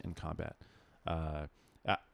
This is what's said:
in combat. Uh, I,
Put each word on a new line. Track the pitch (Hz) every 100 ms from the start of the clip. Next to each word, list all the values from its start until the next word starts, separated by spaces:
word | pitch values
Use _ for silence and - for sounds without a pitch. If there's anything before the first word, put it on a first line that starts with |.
in | -
combat. | 82 82 80 - - - - - - -
Uh, | 82 78 76 73 - - - -
I, | 98 -